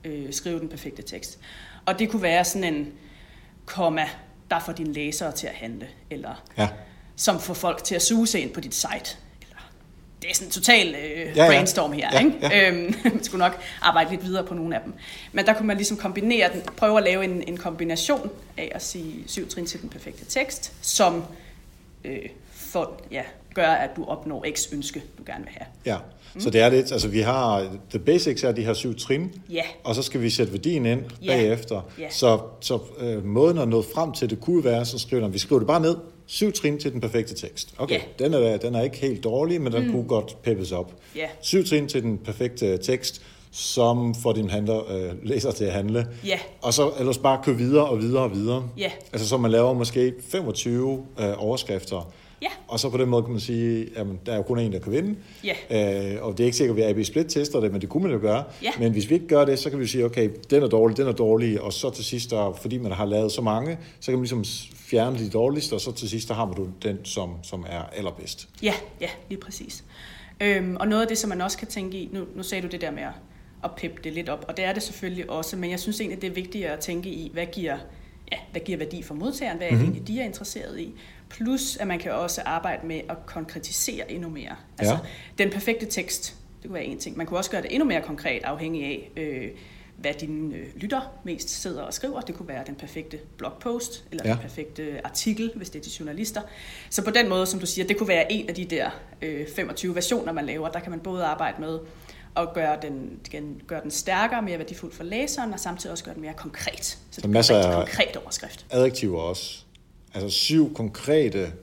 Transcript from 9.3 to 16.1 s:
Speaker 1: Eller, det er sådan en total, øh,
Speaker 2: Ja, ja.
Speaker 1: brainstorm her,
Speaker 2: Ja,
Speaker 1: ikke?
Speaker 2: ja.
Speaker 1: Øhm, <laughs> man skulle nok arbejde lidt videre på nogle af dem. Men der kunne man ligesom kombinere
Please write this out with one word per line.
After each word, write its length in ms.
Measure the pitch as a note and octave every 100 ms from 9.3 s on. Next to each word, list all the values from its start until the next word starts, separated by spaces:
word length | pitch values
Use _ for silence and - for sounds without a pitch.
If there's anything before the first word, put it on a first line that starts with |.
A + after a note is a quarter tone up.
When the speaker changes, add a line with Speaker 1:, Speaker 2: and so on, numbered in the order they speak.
| -
Speaker 1:
Eller, 280 | - - - - - - - -
det 80 | F3+
er 40 |
sådan 140 | F#3 F#3
en 40 |
total, 360 | F#3 F3 A#3 F3+
øh, 220 | C#3+ D3+ D3+ D#3+ D#3
Speaker 2:
Ja, 80 |
ja. 20 | E3
Speaker 1:
brainstorm 460 | F#3 F3+ - D3+
her, 160 | D3 -
Speaker 2:
Ja, 60 | C3+
Speaker 1:
ikke? 200 | C#4+ -
Speaker 2:
ja. 280 | F#3+ G3+ F#3+
Speaker 1:
Øhm, 240 | F3 F3 G#3+
<laughs> 60 |
man 200 | A#3+ G#3+
skulle 200 | - F#3
nok 160 | F3+ - - -
arbejde 280 | E3+ E3 E3
lidt 140 | F#3
videre 200 | F#3 F#3
på 100 | F#3
nogle 200 | F3 E3 A2+
af 40 |
dem. 100 | - - - - -
Men 140 | G3 G3
der 60 |
kunne 120 | G#3+ G#3+
man 100 | G3
ligesom 200 | G#3 G#3
kombinere 560 | G3